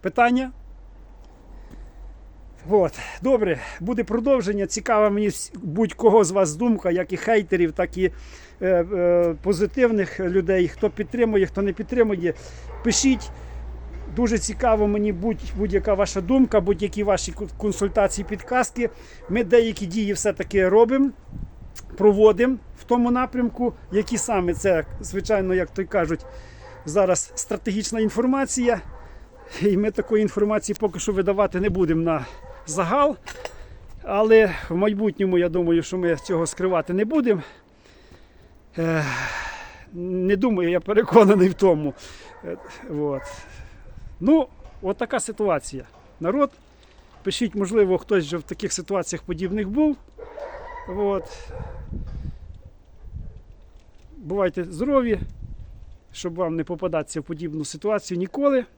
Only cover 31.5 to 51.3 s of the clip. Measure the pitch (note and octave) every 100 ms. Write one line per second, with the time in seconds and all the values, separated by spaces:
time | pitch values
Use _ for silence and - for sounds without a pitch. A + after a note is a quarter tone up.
31.5 | F#3 G3+ F3+ F3 D#3+ E3 D#3 C3 - -
32.5 | - - D#3 E3+ B3+ D4 C4+ - - -
33.5 | - - - - - - G3 A3 A3 G#3+
34.5 | D#3 - E3+ G#3 G3+ G#3+ - F#3+ F3+ F3
35.5 | E3+ E3+ E3+ D#3+ F#3 F3 D#3+ - F3 E3
36.5 | - F#3 F3 - F3+ A3 D4+ B3 G3 C#3
37.5 | - _ _ _ - - - - - -
38.5 | - - - E3 D#3+ C#3+ B2+ - - -
39.5 | - - - - F3 F3+ F#3 F#3 G3+ A3+
40.5 | G3+ E3+ F3 - G#3 A#3 A#3 G3+ G3+ F#3
41.5 | F3+ F#3+ D#3 D3 - - - - - F3
42.5 | E3+ - - - D3 D3 C3+ - - -
43.5 | - - - - - - - G3+ D#4+ C4
44.5 | - - - F#3+ G3+ A#3 B3+ - G#3+ G#3+
45.5 | D#3 - C3+ B2 - - - D#3+ B3+ C#4+
46.5 | - - - - - - - - - A#3+
47.5 | G#3 F#3+ A3 G3 F#3 - G3+ D3 E3+ -
48.5 | F3 G3+ - E3+ G3 E3 E3 - D#3+ F#3
49.5 | G#3 F#3+ A3+ D4+ C#4 - - - - -
50.5 | - - - - F#3+ G3+ G3 -